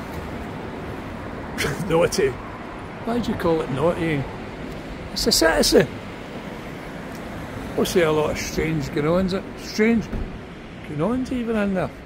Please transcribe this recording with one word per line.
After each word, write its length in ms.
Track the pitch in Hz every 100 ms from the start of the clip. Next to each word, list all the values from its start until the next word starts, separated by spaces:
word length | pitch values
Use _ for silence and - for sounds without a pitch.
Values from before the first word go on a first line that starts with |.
| - - - - - - - - - - - - - - - -
<laughs> 300 | - 135 -
Naughty. 420 | 165 175 - 135 120 - - - - - - -
Why 120 | 240
do 140 | 226
you 60 | 190
call 220 | 175 160
it 100 | 156
naughty? 520 | 131 160 170 165 147 131 - - - - - - - -
It's 120 | - -
a 60 |
city. 580 | - 320 302 - 226 151 - - - - - - - - - - - - - - - - - - -
We'll 120 | 226
see 140 | 190
a 80 | 160
lot 180 | 156 151
of 80 | -
strange 560 | - - 160 160 135
going-ons, 400 | 151 151 175 190 190 - - -
strange 380 | - 220 233 - - - - - - - - -
going-ons 420 | 147 180 254 254
even 220 | 254 233 220
in 160 | 202
there. 160 | 185 151 -